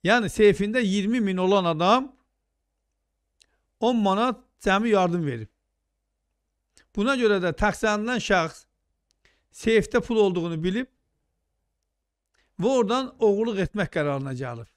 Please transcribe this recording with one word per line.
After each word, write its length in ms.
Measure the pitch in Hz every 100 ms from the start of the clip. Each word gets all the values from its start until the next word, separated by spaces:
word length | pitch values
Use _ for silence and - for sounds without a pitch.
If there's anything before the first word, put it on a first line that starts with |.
| 170
Yəni 240 | 240 196
seyfində 520 | - 208 190 208 247 208
iyirmi 360 | 202 196 247
min 160 | 196 185
olan 280 | 185 196 175
adam 460 | 156 180 247 269 _ _ _ _ _ _ _ _ _ _ _ _ _ _ _ _ _
on 180 | 226 240
manat 420 | 202 196 247 220 _ _
cəmi 280 | 196 196 226
yardım 320 | 202 180 175 151
verib. 240 | 120 110 _ _ _ _ _ _ _ _ _ _ _ _ _ _ -
Buna 200 | 226 269
görə 220 | 226 196
də 80 | 175 -
təqsirləndirilən 640 | 208 - 220 208 220 240
şəxs 400 | - 185 160 - _ _ _ _ _ _ _ _ _
seyfdə 500 | - 220 220 - 233
pul 200 | 233 226 202
olduğunu 300 | 180 170 165
bilib 240 | 180 202 262 _ _ _ _ _ _ _ _ _ _ _ _ _ _ _ _ -
və 120 | 202 262
oradan 320 | 208 254 262 -
oğurluq 400 | 220 202 226 196 175
etmək 260 | 208 175
qərarına 420 | 170 147 139 139 127
gəlib. 320 | 131 117 117